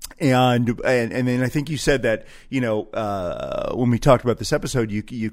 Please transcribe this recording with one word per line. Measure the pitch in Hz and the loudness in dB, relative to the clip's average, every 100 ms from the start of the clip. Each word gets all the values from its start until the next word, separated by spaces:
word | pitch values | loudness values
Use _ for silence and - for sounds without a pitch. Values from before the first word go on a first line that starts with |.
| - - | -16 -2
And, | 143 127 127 120 120 117 | 2 4 4 4 2 0
and, | - 127 113 | 2 2 0
and | 123 123 | -2 0
then | 123 | 0
I | 127 | 0
think | 151 147 | -2 -4
you | 143 | -2
said | - 135 | 0 2
that, | 120 110 - - - | 2 -2 -4 -20 -6
you | 131 | -2
know, | 120 107 95 | 0 -2 -2
uh, | 107 104 101 87 64 67 - - | -6 -4 -4 -4 -6 -6 -6 -4
when | 110 123 | 0 2
we | 117 | 2
talked | 147 123 | 4 4
about | 123 113 | 4 -2
this | 110 | -2
episode, | 117 139 131 110 | -2 -2 -2 -2
you, | 104 104 | -4 -6
you | 123 110 | -6 -6